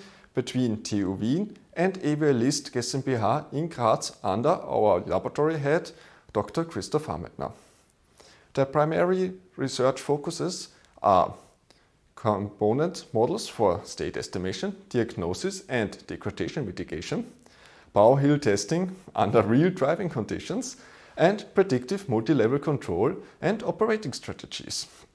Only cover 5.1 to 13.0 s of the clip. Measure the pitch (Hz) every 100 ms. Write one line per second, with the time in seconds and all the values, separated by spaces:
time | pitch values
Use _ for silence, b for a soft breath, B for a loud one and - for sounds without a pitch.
5.1 | 95 123 - 151 160 143 165 - B B
6.1 | B B 107 - - 165 104 - 151 151
7.1 | 82 - - - - _ _ _ _ b
8.1 | b b b b - 135 147 151 170 175
9.1 | 185 185 185 _ - 131 - 127 131 -
10.1 | 143 - - - 185 - b b b 101
11.1 | 92 - - - _ _ b b b b
12.1 | - 113 98 101 - 107 127 175 180